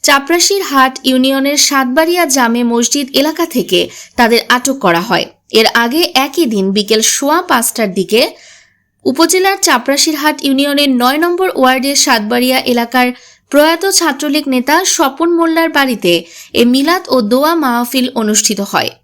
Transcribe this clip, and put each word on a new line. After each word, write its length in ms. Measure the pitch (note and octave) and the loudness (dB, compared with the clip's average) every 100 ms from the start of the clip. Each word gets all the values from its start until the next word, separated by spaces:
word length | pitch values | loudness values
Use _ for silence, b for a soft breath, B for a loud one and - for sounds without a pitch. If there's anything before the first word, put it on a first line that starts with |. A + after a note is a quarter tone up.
চাপরাশির 600 | - C#4 C#4 E4+ E4+ G4 | 2 0 0 0 0 -2
হাট 380 | D#4+ C#4 C4 C4 | -2 0 0 0
ইউনিয়নের 540 | C4 B3+ C4 C4+ C4+ D4 | -2 0 0 0 0 0
সাতবাড়িয়া 680 | - C#4 B3+ C4+ E4 F4 | 0 0 2 0 0 0
জামে 380 | D#4+ C#4 A#3 A#3 | 0 0 0 0
মসজিদ 520 | A#3+ A#3 A#3 C#4+ C4+ | 0 0 0 -2 -2
এলাকা 300 | C4 D4 D#4 | 0 0 -2
থেকে 440 | E4 B3 F3+ F3 F3+ B B | -2 -2 0 -2 -2 B B
তাদের 240 | - A3+ A#3 - | 0 2 2 0
আটক 300 | B3 C4+ C4+ | -2 0 -2
করা 220 | F#3+ E3+ | 0 0
হয়। 240 | F3 F3+ - _ _ | 0 -4 -4 _ _
এর 140 | A3 A3 | 0 2
আগে 280 | - A#3 D4+ F4 | 0 0 0 0
একই 300 | C4 C#4 F4 | 0 -2 -2
দিন 260 | C#4+ G#3 F#3+ | 0 0 0
বিকেল 300 | G3 G3+ A3 | -2 0 0
সোয়া 400 | A3+ - C#4 E4 | 0 -2 0 0
পাঁচটার 520 | F4+ C4 A3+ - G#3+ | 0 -2 -2 -4 -4
দিকে 420 | F#3+ F3 A3 D#4 - B B B B B _ | -2 0 0 0 -4 B B B B B _
উপজেলার 520 | - C4 E4 F#4 F#4+ G4 | -4 0 2 2 0 0
চাপরাশির 540 | F#4 B3+ B3 C#4 D#4+ | 0 0 0 -2 -2
হাট 280 | D4+ D4+ D4 | 0 -2 -2
ইউনিয়নের 460 | C#4 C4+ C#4+ C#4+ C#4+ | -2 0 0 0 2
নয় 280 | B3 B3 D4 | 2 2 2
নম্বর 340 | E4+ F4 F#4 | 0 0 -2
ওয়ার্ডের 400 | - B3+ C4 C4+ | 2 2 2 0
সাতবাড়িয়া 640 | C#4 - A#3 G#3 A#3+ B3+ B3+ | 0 0 0 0 0 0 0
এলাকার 520 | - A#3+ A#3 B3+ B3 B3 B B _ | 0 -2 0 0 0 -2 B B _
প্রয়াত 360 | C#4 D#4 E4 | 2 4 2
ছাত্রলীগ 640 | F#4+ F#4+ E4 C#4 D4+ D4+ D4 | 0 0 -2 -2 -2 -2 -2
নেতা 380 | B3+ B3+ D#4+ | -2 2 2
স্বপন 480 | F#4 - C#4+ C#4 E4+ | 2 2 0 0 0
মোল্লার 360 | E4+ E4 D#4+ E4 | 2 0 0 0
বাড়িতে 560 | D4 C4+ A3 F3+ E3+ E3+ B B | 0 0 0 0 0 -4 B B
এ 120 | - | 2
মিলাদ 380 | A#3+ C4 C#4+ F4+ F4+ | 2 2 2 0 0
ও 140 | C4 | -2
দোয়া 340 | G#3 B3+ D4+ | 2 0 2
মাহফিল 540 | E4+ C4+ A#3+ A#3+ C4 B3+ | 0 0 -2 -2 -2 -2
অনুষ্ঠিত 460 | A#3 G#3+ G#3+ - G3+ | -2 -2 -2 -2 -4
হয়। 280 | G3+ F3+ - - | -2 -2 -4 -8